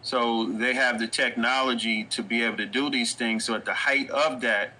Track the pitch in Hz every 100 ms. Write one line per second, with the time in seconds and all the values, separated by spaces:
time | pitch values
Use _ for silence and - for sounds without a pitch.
0 | - 127 120 113 113 110 120 127 131 113
1 | 113 - 127 117 117 131 131 120 113 110
2 | 107 - 101 117 117 107 101 117 147 135
3 | 117 - 117 110 113 110 104 95 143 139
4 | 135 135 156 131 120 104 107 -